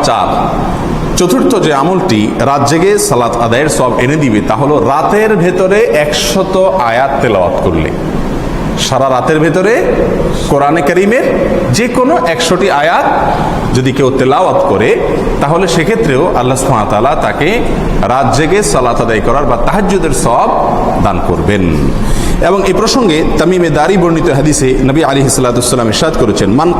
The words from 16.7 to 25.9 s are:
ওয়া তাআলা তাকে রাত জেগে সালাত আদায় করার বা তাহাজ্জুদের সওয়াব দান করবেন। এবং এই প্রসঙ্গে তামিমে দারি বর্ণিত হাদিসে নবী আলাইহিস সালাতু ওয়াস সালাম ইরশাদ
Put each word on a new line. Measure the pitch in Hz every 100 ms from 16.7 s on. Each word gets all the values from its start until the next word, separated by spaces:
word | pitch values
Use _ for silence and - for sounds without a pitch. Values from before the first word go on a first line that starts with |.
| 117 101
ওয়া | 104
তাআলা | 131 156
তাকে | 113 104 147 240 226 - - - 98
রাত | 127 127 117
জেগে | 160 196
সালাত | - 151 123 -
আদায় | 113 110
করার | 123 131
বা | 135 117
তাহাজ্জুদের | 127 185 185 190 165
সওয়াব | 117 113 127 220 - - - - -
দান | 104 87 -
করবেন। | 85 80 101 90 76 71 - - - - -
এবং | 165 196 190
এই |
প্রসঙ্গে | 185 214 269 220 151 - 156
তামিমে | 160 185 170
দারি | 147 160 196
বর্ণিত | 175 160 165
হাদিসে | 135 156 - 131 127
নবী | 143 143
আলাইহিস | 143 139 135 -
সালাতু | 127
ওয়াস | 120 117
সালাম | 131
ইরশাদ | 113